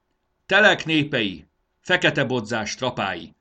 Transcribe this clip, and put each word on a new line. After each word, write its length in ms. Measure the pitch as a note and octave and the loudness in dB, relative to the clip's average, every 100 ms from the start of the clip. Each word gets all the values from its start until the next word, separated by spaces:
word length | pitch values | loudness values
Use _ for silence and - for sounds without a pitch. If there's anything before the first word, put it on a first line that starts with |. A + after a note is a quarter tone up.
| _ _ _ _ - | _ _ _ _ 0
Telek 380 | G3+ G#3 E3+ | 4 6 4
népei, 640 | D#3+ D#3 C#3+ C#3+ G#2+ E2+ - _ _ _ | 2 0 0 -2 -4 -6 -16 _ _ _
fekete 440 | - F3+ E3 - | -2 0 2 0
bodzás 460 | B2+ B2 G#2 A2+ G#2 | -2 -2 -4 -6 -6
strapái! 640 | - B2+ A#2+ G2+ F2+ E2 _ | -6 -6 -4 -6 -6 -12 _